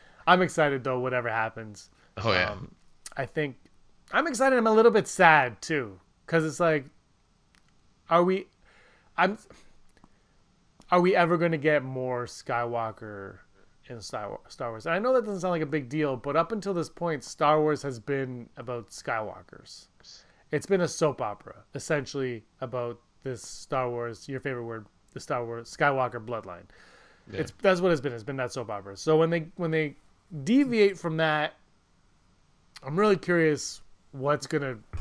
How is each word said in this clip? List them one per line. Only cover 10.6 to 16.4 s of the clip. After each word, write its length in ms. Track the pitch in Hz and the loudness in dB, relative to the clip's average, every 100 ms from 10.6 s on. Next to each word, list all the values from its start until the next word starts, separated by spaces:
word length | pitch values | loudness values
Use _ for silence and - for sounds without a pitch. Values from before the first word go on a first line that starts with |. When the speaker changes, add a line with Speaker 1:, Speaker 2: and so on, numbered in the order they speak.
| _ _ - | _ _ 2
Speaker 1:
are 100 | 180 | 4
we 140 | 180 202 | 6 4
ever 220 | 170 170 | 4 2
gonna 200 | 170 160 | 2 2
get 260 | 151 151 | 2 2
more 420 | 131 127 127 123 120 | 0 -6 -4 -4 -6
Skywalker 1120 | - - 120 120 117 113 107 107 104 98 95 _ _ - _ - | -10 -4 -2 -2 -2 -4 -8 -14 -12 -14 -16 _ _ -20 _ -18
in 120 | 120 | -16
Star 280 | 101 123 104 | -10 -10 -8
Wa-, 100 | - - | -10 -14
Star 220 | - 123 | -10 -10
Wars? 140 | 113 160 | -8 -4
And 100 | 170 | -2
I 40 | |
know 140 | 240 | 2
that 120 | 262 214 | 2 0
doesn't 160 | 196 | -4
sound 100 | 180 | -2
like 100 | 175 | -2
a 40 | 156 | -2
big 240 | 151 123 | -4 -4
deal, 260 | 151 151 127 | -2 -2 -2
but 180 | 143 | 0
up 160 | 143 | 0